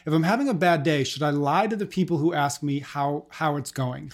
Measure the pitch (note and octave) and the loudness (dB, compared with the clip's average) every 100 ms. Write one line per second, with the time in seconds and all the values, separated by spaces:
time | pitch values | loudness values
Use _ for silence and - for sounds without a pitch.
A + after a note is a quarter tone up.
0 | - D#3+ E3 A#3 C#4 F3+ F3+ E3 C#3+ D3+ | 0 2 2 2 0 2 4 4 4 2
1 | B2+ C3 D3+ C#3+ C#3+ E3 A3 G#3+ G3+ - | 0 -2 0 0 2 2 2 -2 -4 -2
2 | E3 E3 D#3 D#3 C#3+ - C#3+ C#3 C3+ D3 | 0 2 0 2 0 -2 -4 -4 -6 -4
3 | C#3+ D3 - - D#3 D3 C3+ - B2+ C3 | -2 -4 -8 -4 -2 -2 -4 -4 -4 -6
4 | D3 | -12